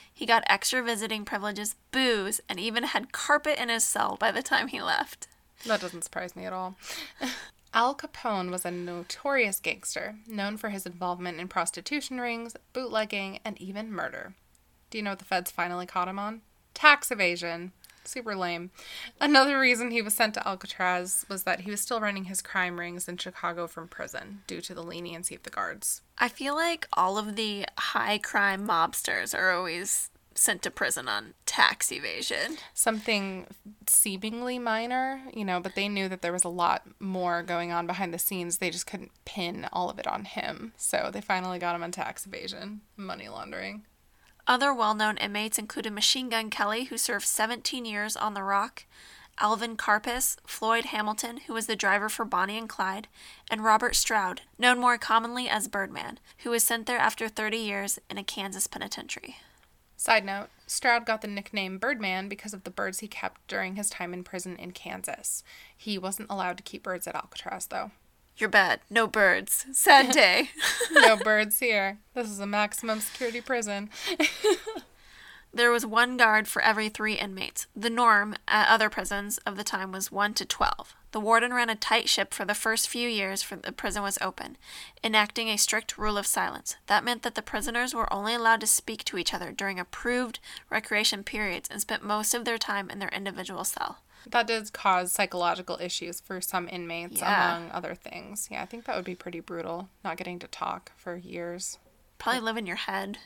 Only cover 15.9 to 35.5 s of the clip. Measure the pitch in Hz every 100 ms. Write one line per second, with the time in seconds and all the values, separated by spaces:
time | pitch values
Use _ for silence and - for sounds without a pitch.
15.9 | 185 180 196 208 226 _ _ _ - 302
16.9 | 285 - 214 180 175 170 170 180 _ -
17.9 | - - 262 226 196 175 170 180 - -
18.9 | - - - 294 285 277 277 254 233 240
19.9 | 233 214 - 220 - 202 185 - - 180
20.9 | 180 180 - - 190 190 175 185 208 -
21.9 | 233 208 196 185 190 - 190 180 175 175
22.9 | 180 - 175 185 - 175 170 170 - 165
23.9 | - - - - 202 - 175 175 170 170
24.9 | 170 175 165 180 - - 208 175 202 -
25.9 | - _ - 240 - 269 294 339 330 -
26.9 | - 185 208 208 202 214 202 - - -
27.9 | - 156 208 - 214 202 190 208 165 165
28.9 | - - 92 - - 185 180 180 175 196
29.9 | - - _ _ - - - - - 156
30.9 | - 127 104 110 - - - - - -
31.9 | - 123 82 - - - 311 - - 233
32.9 | 220 220 208 196 185 - - 208 214 -
33.9 | - 214 190 220 233 247 247 240 220 240
34.9 | 254 262 269 262 220 196